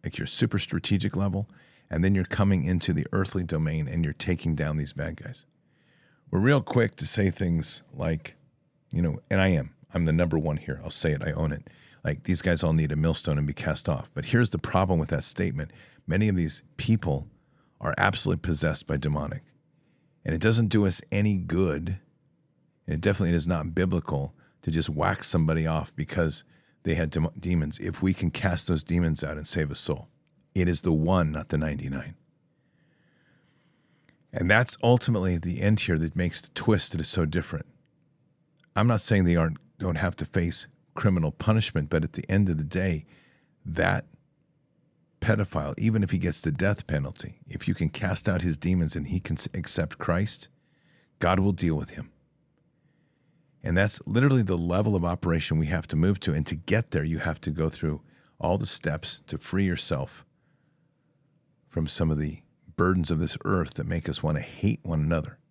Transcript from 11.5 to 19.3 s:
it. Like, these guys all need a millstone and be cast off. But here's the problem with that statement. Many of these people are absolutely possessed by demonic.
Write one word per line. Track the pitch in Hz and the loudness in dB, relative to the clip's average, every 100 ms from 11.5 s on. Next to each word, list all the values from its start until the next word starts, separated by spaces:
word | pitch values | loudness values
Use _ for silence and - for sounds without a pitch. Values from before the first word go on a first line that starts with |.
it. | 73 - - - - | -4 -10 -20 -20 -8
Like, | - 71 | -4 -4
these | - 90 | 0 0
guys | - 85 | 2 2
all | 80 | 2
need | 80 78 | 2 2
a | 76 | 2
millstone | 80 76 - 73 | 0 0 0 0
and | 73 | 0
be | |
cast | 73 - 76 - | -2 -4 -2 -2
off. | 76 - | -4 -4
But | - 80 | -10 0
here's | 117 117 | 2 2
the | 82 | 0
problem | - 92 92 85 | 0 0 2 2
with | 76 | 0
that | 69 | -2
statement. | - - 92 73 76 - - _ - | -4 -2 -2 -4 -8 -12 -20 _ -2
Many | 87 107 | 2 2
of | 95 | 2
these | 80 - _ - | 0 -4 _ -6
people | - 110 - 69 71 _ _ _ _ _ | 2 2 2 -4 -4 _ _ _ _ _
are | - - | -6 2
absolutely | 98 - 98 87 | 2 2 0 0
possessed | - 76 80 71 - | 0 0 0 -2 -2
by | 73 | -2
demonic. | 73 73 76 | 0 -2 -4